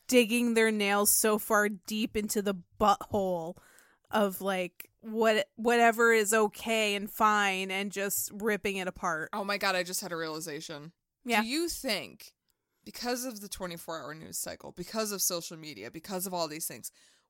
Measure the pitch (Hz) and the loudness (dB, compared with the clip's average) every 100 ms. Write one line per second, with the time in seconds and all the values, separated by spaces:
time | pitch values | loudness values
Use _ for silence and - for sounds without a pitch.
0 | - 247 214 233 240 226 220 214 202 202 | 4 6 6 4 4 4 4 4 2 4
1 | 202 - 220 208 - 214 208 202 - 214 | 4 4 4 2 2 2 2 -2 -6 -4
2 | 226 220 208 214 202 185 - - 208 202 | -2 -2 -2 0 -2 -2 -8 2 4 4
3 | - 214 190 175 165 - - - _ _ | 2 0 0 0 -4 -10 -18 -20 _ _
4 | _ 220 202 185 190 185 180 - - _ | _ 2 2 0 -2 -2 -2 -8 -20 _
5 | 226 220 226 214 - - 226 240 233 220 | -6 2 4 4 0 -2 2 6 6 6
6 | 233 226 202 220 208 - 226 226 208 202 | 6 6 4 4 2 0 -2 0 0 -2
7 | 208 - 214 208 202 185 190 190 202 190 | -4 2 4 4 2 0 -2 -2 -4 -4
8 | 196 - - 214 220 202 208 190 180 - | -4 -2 -6 -4 -2 -2 -2 -4 -6 -4
9 | 185 156 160 214 196 202 196 185 180 180 | -4 -4 -4 -6 -4 -2 0 0 -2 -4
10 | 185 170 160 156 160 147 165 147 170 - | -6 -6 -6 -6 -8 -10 -10 -12 -16 -20
11 | _ _ 247 220 220 294 339 - 269 190 | _ _ -2 0 0 -2 -2 -4 -2 -4
12 | 107 - - _ _ _ _ _ 208 - | -4 -14 -20 _ _ _ _ _ -18 -8
13 | 240 247 254 214 202 - 180 170 - 160 | -4 -4 -6 -10 -12 -10 -8 -8 -10 -10
14 | 135 156 170 175 - - - - 175 220 | -10 -12 -12 -8 -8 -10 -12 -14 -8 -6
15 | 214 196 - 175 - 165 156 110 113 165 | -4 -2 -2 -2 -6 -12 -14 -12 -12 -12
16 | 180 185 190 180 160 156 - 127 - - | -8 -6 -4 -4 -4 -6 -10 -10 -14 -18
17 | _ _ | _ _